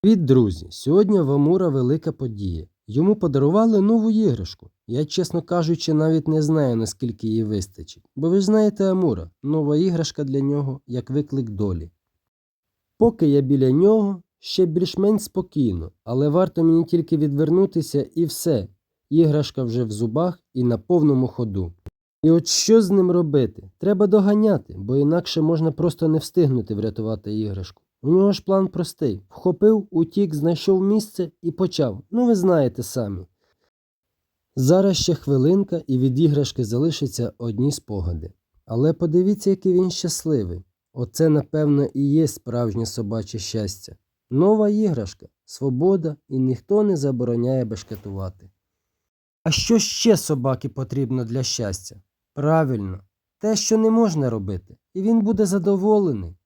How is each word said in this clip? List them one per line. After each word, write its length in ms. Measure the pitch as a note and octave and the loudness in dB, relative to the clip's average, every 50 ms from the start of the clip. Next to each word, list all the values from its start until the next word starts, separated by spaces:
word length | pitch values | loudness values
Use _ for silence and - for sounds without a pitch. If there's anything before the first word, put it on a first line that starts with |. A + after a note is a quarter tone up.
| - | 4
Привіт, 220 | G3+ A3+ F#3+ E3 | 4 4 4 4
друзі! 420 | B2+ C3 B2+ A#2+ G#2 F2 D#2 E2 F2 | 4 4 4 4 2 0 -6 -12 -16
Сьогодні 500 | - - - C3 D#3 F#3+ G#3+ F#3+ G#3+ F#3+ | -18 -8 -2 2 2 4 4 4 2 2
в 100 | D#3+ C3 | 2 2
Амура 380 | C#3 C#3+ C#3+ D3+ F3 G3 F#3+ E3+ | 2 2 2 2 2 2 0 0
велика 440 | C#3 C3+ B2+ B2 C#3+ D#3+ - E3 D3 | 0 0 0 0 -2 -2 -4 -8 -8
подія. 540 | _ C#3 B2 A2 G2+ G2+ F#2+ E2+ D#2+ D#2 _ _ _ _ | _ -8 -10 -8 -6 -6 -6 -6 -6 -10 _ _ _ _
Йому 300 | - G#2 C3 E3 G3 G#3+ | -6 -2 0 2 2 2
подарували 640 | G#3 G3 E3 C3 C#3 C3+ D3 E3+ G#3 A3+ A3+ A3 G3+ | 0 0 0 0 2 2 2 2 2 2 4 4 2
нову 300 | F#3+ G#3 A3+ A#3 G#3+ A3+ | 4 4 2 2 2 2
іграшку. 600 | A3 A3 A3 F#3+ A#2+ G#2 F#2 - - _ - - _ _ _ | 0 2 2 0 0 -2 -6 -10 -12 _ -20 -20 _ _ _
Я, 180 | - A2+ C3+ D#3 | -8 -4 -4 -4
чесно 380 | D3+ - - F3+ - - E3+ - | -4 -2 -4 -4 -2 -4 -6 -4
кажучи, 520 | - F3 F3 E3 D#3 E3+ D#3+ - - D#3 | -2 -2 -2 0 0 -2 -2 -2 -2 0
навіть 340 | D3+ D#3 D#3+ D#3+ D#3+ D3+ D#3+ | 2 2 2 2 0 0 0
не 140 | D#3 D#3 D3+ | 0 0 2
знаю, 340 | D3 D#3+ D#3 D3 C3 A#2+ | 2 2 2 2 0 0
наскільки 500 | A2+ A2+ G#2 - _ - A#2+ A2+ - - | -2 -2 -4 -6 _ -8 -8 -8 -6 -4
її 180 | A2 G#2+ A2+ A2+ | -2 -2 -2 -2
вистачить. 600 | G#2+ G#2+ G2+ F#2 - _ - E2 - - - _ _ _ | -2 -2 -4 -4 -6 _ -20 -20 -20 -20 -20 _ _ _
Бо 140 | - C#3+ E3 | -6 -2 0
ви 100 | F3+ G3 | 0 2
ж 60 | G3 | 2
знаєте 380 | F#3+ G#3+ A3 G#3+ G#3 G#3 - G3 | 2 2 4 4 2 2 0 0
Амура, 460 | F#3+ F#3 F#3 F#3 E3 A2 E2+ E2 E2 _ _ - | 0 2 2 2 0 0 -2 -6 -12 _ _ -6
нова 340 | C#3 D3+ D#3+ D3+ C#3+ D3 | -2 -2 0 0 2 2
іграшка 480 | D3+ F3 F#3+ F3 E3 D#3+ D#3 - - D3 | 2 2 2 0 0 -2 -4 -4 -8 -6
для 160 | C3+ C3 C#3 | -4 -2 -2
нього, 400 | C3+ C#3 C#3+ C#3+ C#3+ C3+ C3 C3+ _ | 0 0 -2 -2 -2 -4 -6 -8 _
як 240 | _ A#2+ B2 A#2 - | _ -8 -8 -6 -4
виклик 400 | C3 D3 D3 D3 - C3+ B2+ A2 | -4 -4 -4 -2 -4 -6 -4 -6
долі. 400 | G#2 F#2+ G#2 G2+ F#2 E2+ D#2 E2 _ _ _ _ _ _ _ _ _ _ _ _ _ _ _ _ _ _ _ _ _ _ | -4 -4 -2 -2 -2 -4 -8 -12 _ _ _ _ _ _ _ _ _ _ _ _ _ _ _ _ _ _ _ _ _ _
Поки 300 | A3+ A#3 A3+ - E3+ D3+ | 2 2 2 2 2 4
я 120 | C#3+ C#3+ | 4 2
біля 300 | C3+ C3 C#3+ C3+ C3 C3 | 2 2 2 2 4 4
нього, 520 | B2+ D3+ F3+ G3+ A3 A3 G#3 G3+ G3 F3 - _ _ _ | 4 4 4 4 4 4 2 0 -4 -6 -10 _ _ _
ще 280 | _ - - - F#3 | _ -8 0 0 0
більш-менш 560 | E3+ D#3 F3 F3+ F3+ - - G3 G3+ A3 G3+ G#3 | 2 2 -2 -2 -2 -2 0 0 2 2 0 -2
спокійно, 680 | - _ F#3+ F3+ F3+ _ D3+ C3+ A2+ F#2 F2 D#2+ F2+ _ _ _ | -4 _ -8 -8 -6 _ -2 0 0 0 -4 -6 -10 _ _ _
але 240 | A2 A#2+ C3 C#3+ D3 | -4 -2 0 0 2
варто 360 | C#3+ F3 F#3+ F3+ - - E3 | 2 2 0 0 0 0 2
мені 200 | E3 E3 E3 E3 | 4 4 2 2
тільки 320 | E3 - E3+ D#3+ - E3+ | 2 0 -2 0 0 0
відвернутися 880 | D3+ D3+ D3+ C#3+ C#3+ D#3+ D#3 E3+ F#3 G3 F#3+ - E3 D3+ - - D3 C3 - _ | 0 0 0 0 0 0 2 2 2 2 2 0 -4 -6 -2 -4 -4 -4 -4 _
і 100 | D#3+ E3+ | -4 -4
все. 440 | D3+ - - - F3 D3+ A2+ F#2 - _ _ _ _ _ _ _ _ | -2 -4 -6 -2 -2 -2 -2 -2 -6 _ _ _ _ _ _ _ _
Іграшка 540 | C#3 D#3+ E3+ D#3 D3 D3+ C#3+ - - - C3 | 2 4 4 4 4 0 -2 -2 -4 -6 -4
вже 200 | A#2 A2 B2 B2 | -2 -2 -2 -4
в 60 | A2 | -4
зубах 480 | G#2+ G#2 A#2 A2+ A2 D3 E3+ F3+ E3+ _ _ _ _ | -4 -4 -4 -2 -2 -2 -2 -2 -4 _ _ _ _
і 100 | C3 B2 | -2 0
на 140 | A#2+ A#2 G#2+ | 0 0 -2
повному 500 | - _ F3+ F3 D3+ D3+ C#3 B2+ B2+ A#2+ | -2 _ 2 4 4 4 4 2 0 -2
ходу. 440 | - - B2 A2 F#2+ G2 F#2 E2+ F2 _ _ - _ _ _ _ _ _ - | -2 -4 -6 -4 -4 -6 -6 -6 -10 _ _ -20 _ _ _ _ _ _ 2
І 80 | D#3 | 4
от 160 | E3 E3+ E3 | 4 4 2
що 360 | - - - - - A3 A3+ A3 | 0 -4 -2 2 4 4 4 6
з 80 | F3+ | 4
ним 200 | G3 G3 F#3 F3+ | 2 2 4 4
робити? 600 | F3 F3 F3 D#3 C#3 C#3+ B2+ G#2+ - - - - _ _ | 2 0 0 2 0 0 0 0 -4 -10 -20 -20 _ _
Треба 280 | - F#3+ G#3 F#3 G#3+ | -2 -2 0 2 2
доганяти, 680 | G3 F#3 G#3+ F#3+ G3+ G#3 G#3+ G#3+ A3 G3 C3+ - _ - F#2 | 4 4 4 4 4 4 4 4 2 2 0 -2 _ -14 -12
бо 180 | G2 G#2 B2+ | -6 -2 0
інакше 440 | C#3 C#3+ D3 E3 F3 F3 - - E3+ | 2 2 2 2 0 -2 -2 -2 0
можна 320 | D3+ D#3 E3+ D#3 D#3+ D#3+ D#3 | 0 2 2 2 0 -2 -2
просто 360 | - E3+ F3 - - E3+ D#3 | 0 -2 -2 0 0 0 0
не 100 | D#3 D#3+ | 0 0
встигнути 560 | D#3 - _ F3+ E3+ C#3 C3 B2 G2+ - A2 | -2 -2 _ 2 2 4 2 0 -2 -4 -4
врятувати 600 | G2+ G#2 A2 G2+ - A2 A2 A2 G2+ _ G#2+ G#2+ | -4 -4 -4 -4 -4 -6 -6 -6 -6 _ -6 -4
іграшку. 480 | G#2+ A2 G#2 G2 G2 F#2 - - _ _ _ _ _ - | -4 -4 -4 -6 -8 -10 -12 -14 _ _ _ _ _ -2
У 80 | C3+ | 2
нього 220 | E3 F#3 G3 G3+ G3 | 2 4 4 2 0
ж 100 | - - | -2 -2
план 240 | - G3 G3 F#3+ F#3 | -2 0 0 0 0
простий. 540 | - - F3 - - _ D#3+ C3 G2 F#2+ - _ | -2 -6 -6 -6 -6 _ -4 -4 -4 -4 -10 _
Вхопив, 600 | - - - F#3 F3 - G#3 G#3+ A3 G#3+ G3+ - | -20 -4 -2 -2 0 4 4 4 4 4 0 -2
утік, 440 | - D#3+ E3 E3 - G3+ G3+ F3+ D3+ | -2 -2 -2 0 0 0 0 0 0
знайшов 480 | D3 C#3+ E3 E3+ - - - G3 F#3 F#3+ | -2 0 0 0 0 0 2 2 2 2
місце 480 | G3 G#3 G#3+ G#3+ - - - F3+ D#3+ _ _ - | 2 2 0 0 -4 -8 -8 -8 -8 _ _ -8
і 80 | E3+ | -8
почав. 520 | - - F#3+ F3+ F#3 - D3+ B2 G2 G#2+ - _ | -4 -2 -4 -2 0 -2 -2 -2 -2 -8 -12 _
Ну, 160 | - A#3 B3 | -4 0 2
ви 80 | A#3+ A#3 | 2 2
знаєте 480 | G3 F3 F#3+ F3+ D#3+ C#3 A#2+ - - A#2+ | 4 4 2 4 4 2 0 0 -4 -12
самі. 440 | - - B2+ A#2 G2+ G2 F2+ F2+ _ _ _ _ _ _ _ _ _ _ _ _ _ _ _ _ _ _ _ _ _ _ _ _ _ _ | -8 -6 -6 -4 -4 -6 -8 -10 _ _ _ _ _ _ _ _ _ _ _ _ _ _ _ _ _ _ _ _ _ _ _ _ _ _
Зараз 400 | - C3 C3 E3+ F#3 G3 G3+ F#3 | -2 2 4 4 4 4 2 0
ще 180 | - - - E3 | 0 0 -2 -2
хвилинка, 680 | - - - C#3 C3 B2+ D3+ F3+ G3+ G3 G3 - E3 D#3 | -2 -2 -2 0 2 2 2 2 2 0 -2 -4 -8 -4
і 120 | - C3 B2+ | -2 -2 0
від 220 | B2+ C3+ B2 C3 | 0 0 0 2
іграшки 440 | E3 D#3+ D3 C#3+ C#3+ A#2+ - - B2 | 2 2 2 2 -2 -2 -4 -6 -4
залишаться 680 | G#2 A#2 A#2+ D3 E3 D3 - D3+ B2 - - A#2+ A2+ - _ | -2 -2 0 0 0 -2 -2 -6 -6 -4 -6 -6 -6 -6 _
одні 340 | A#2+ A#2 G#2+ G#2 B2+ C#3+ C#3 | -8 -8 -4 -2 -2 -2 -2
спогади. 600 | - _ - G#2+ G2 E2+ E2+ F2 D#2+ D#2 F2 - _ _ _ _ _ _ | -4 _ -8 -8 -6 -4 -4 -6 -6 -10 -14 -18 _ _ _ _ _ _
Але 260 | - A2+ A2+ C3+ D#3 D#3+ | -8 -4 0 0 0 0
подивіться, 580 | - F3 E3 D3+ F3 F#3 G3 G#3 G3+ - G3 | 0 -4 0 2 2 2 2 0 0 0 -2
який 220 | F#3+ F#3+ - F#3+ F3+ | -2 0 0 2 2
він 180 | F3+ F#3 F3+ | 2 2 0
щасливий. 760 | F3 - - F3 - - - D#3+ D#3 B2+ G#2 F2 F2 F2+ F#2 _ _ _ _ _ _ | -2 -4 -6 -6 -6 -4 -4 -2 -2 -2 -2 -4 -8 -12 -14 _ _ _ _ _ _
Оце, 360 | C3+ B2 - _ - D#3+ D#3+ | -8 -8 -8 _ 0 2 4
напевно, 560 | D3+ D3+ C#3+ _ - D#3 D3+ D3 D3 C#3+ C#3 | 4 2 0 _ -4 -2 0 2 2 2 0
і 260 | - - C3+ C#3 C#3+ | -2 -2 -2 -2 0
є 180 | C#3+ D#3 D#3+ C#3+ | 2 2 2 0
справжнє 580 | - - _ B2 A2+ A#2+ A#2+ A2+ G2 A2 A2+ | -2 -8 _ -6 -4 -2 -2 -2 -2 -4 -6
собаче 520 | A2 - - A2+ G2+ A2 A2+ G#2+ G2 - A#2 | -6 -6 -8 -6 -6 -6 -6 -8 -8 -10 -10
щастя. 580 | F#2+ - - A2 G#2 G2 G2 - - - F#2 _ _ _ _ _ _ _ | -10 -6 -6 -6 -6 -6 -8 -12 -18 -20 -20 _ _ _ _ _ _ _
Нова 380 | B2 C3+ E3 G3 G#3+ G#3+ G#3+ G#3 | 0 2 2 4 4 4 2 0
іграшка, 580 | G#3 G#3 A3 G3+ D#3+ B2 G#2 F#2 - _ - - _ _ _ | 2 0 0 0 -2 -2 -6 -8 -10 _ -20 -20 _ _ _
свобода, 720 | _ - - C3+ C#3 B2+ B2 D3+ F#3 G3 F#3+ D#3+ E3 D3 - _ _ | _ -12 -6 -4 -4 -2 0 2 2 2 2 0 -4 -8 -8 _ _
і 100 | C3+ C3 | -4 -2
ніхто 440 | C3 C3 B2+ B2 - _ G3+ G#3 G#3+ | 0 0 0 -4 -2 _ 0 2 2
не 140 | G#3 F#3+ | 2 0
забороняє 680 | D#3 C3+ C#3 C3 A#2 B2 A#2+ A#2+ A#2+ A#2 B2 C3 C3 B2 | 0 0 -2 -2 -2 -2 -2 0 0 0 0 0 0 -2
бешкетувати. 840 | G#2+ G#2+ F#2+ - _ G#2+ F#2+ G2+ G2+ G2 G2 F#2+ F#2+ F#2+ _ - F#2+ _ _ _ _ _ _ _ _ _ _ _ _ _ _ _ _ _ _ _ | -4 -6 -10 -10 _ -14 -14 -12 -12 -10 -8 -10 -10 -10 _ -20 -20 _ _ _ _ _ _ _ _ _ _ _ _ _ _ _ _ _ _ _
А 60 | D#3+ | -2
що 280 | D#3+ - - - A#3 A3 | -2 -2 0 2 2 2
ще 380 | - - - - - A#3 A3 | 2 0 -4 -2 2 2 2
собаки 520 | - - - D#3 C3 B2 C3+ C3 B2+ - C#3 | 2 2 -4 -4 -2 -2 -2 -4 -4 -6 -10
потрібно 560 | - - C3 - - C3+ C3+ A2+ C3 B2+ A#2+ | -8 -8 -10 -6 -4 -6 -4 -2 -4 -4 -4
для 180 | A2 A#2 C3+ B2+ | -4 -6 -6 -4
щастя? 600 | - - - A#2 G2+ F#2 F#2+ - - - F#2+ _ _ _ _ _ _ _ | -4 -4 -4 -4 -6 -6 -8 -12 -16 -20 -20 _ _ _ _ _ _ _
Правильно, 640 | - C#3+ D3+ D#3+ D#3+ D#3+ C3+ C3 A2 G2+ F#2+ F#2 F#2+ - _ _ _ _ _ _ _ | -4 0 2 2 2 2 0 -2 -4 -4 -6 -8 -10 -14 _ _ _ _ _ _ _
те, 180 | - G#3+ A3 | -4 -2 -2
що 220 | G#3 - - A3 A3 | -2 0 0 0 2
не 120 | A3 A3+ | 2 4
можна 400 | A3 A3+ A#3 G#3 E3 D3+ C#3 B2+ | 4 4 2 2 2 0 -2 -2
робити, 460 | A2+ A2 G2 F#2+ G2+ F2+ - _ - _ _ _ _ | -2 -4 -4 -6 -6 -8 -8 _ -20 _ _ _ _
і 80 | F#3 F#3+ | -4 0
він 180 | G#3+ A#3 A3+ | 2 2 2
буде 260 | G3+ G3+ A3+ F#3 G#3+ | 2 2 2 0 0
задоволений. 880 | F#3 F#3 G3+ E3 F#3+ G3+ F#3+ F#3 G#3+ G#3+ G#3+ G3 E3+ C3 G#2 F#2 E2 F2 _ _ | 0 0 0 0 0 0 2 2 2 2 2 2 0 -2 -4 -6 -10 -14 _ _